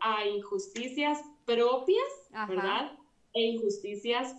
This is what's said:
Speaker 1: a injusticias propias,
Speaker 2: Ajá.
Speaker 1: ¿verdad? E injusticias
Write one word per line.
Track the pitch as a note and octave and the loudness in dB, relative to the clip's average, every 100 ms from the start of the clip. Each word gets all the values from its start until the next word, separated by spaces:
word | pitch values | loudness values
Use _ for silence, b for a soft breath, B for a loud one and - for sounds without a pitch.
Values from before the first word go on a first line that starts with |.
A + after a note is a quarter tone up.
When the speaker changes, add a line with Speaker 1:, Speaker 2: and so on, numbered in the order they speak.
Speaker 1:
a | A3 A3 G#3 | 0 0 0
injusticias | G3+ G3+ G3 - A3+ B3+ C4 D4 D4 - - - | -2 -2 -4 -4 -8 -6 -2 0 0 -4 -14 0
propias, | A#3 A#3+ B3 B3+ G#4 C#5 C#5 - | 4 4 4 4 2 2 -6 -14
Speaker 2:
Ajá. | A3 G#3 | -8 -2
Speaker 1:
¿verdad? | F#3+ F#3+ G#3+ D4 - - _ _ | 0 0 0 -2 -10 -20 _ _
E | A#3 | 0
injusticias | A3+ A#3 A3 G3+ G3+ G#3 A#3 A#3 C4 | 2 2 0 -2 -6 -6 0 0 0